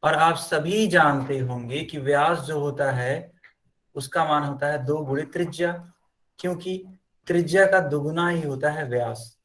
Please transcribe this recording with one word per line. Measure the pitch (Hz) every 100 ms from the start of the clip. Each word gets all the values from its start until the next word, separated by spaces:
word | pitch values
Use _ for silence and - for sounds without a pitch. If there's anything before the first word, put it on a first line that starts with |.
और | 151
आप | 156 165 170
सभी | - 160 151 208 220
जानते | 170 151 139 131 135
होंगे | 127 123 120 135
कि | 165 151
व्यास | 135 143 151 170
जो | 139 151
होता | 143 135 139
है | 127 123 151 175 _ - _ _ _ _ -
उसका | 135 175
मान | 156 151
होता | 143 135 143
है | 147 127
दो | 151
गुणित | 143 139 156
त्रिज्या, | 170 170 170 170 175 - _ _ _ _ _
क्योंकि | 180 175 180 185 - - _ _ -
त्रिज्या | 175 170 185 190
का | 190 147
दुगुना | 147 147 160 175
ही | 170
होता | 151 131 147
है | 156 143
व्यास। | 120 117 113 - _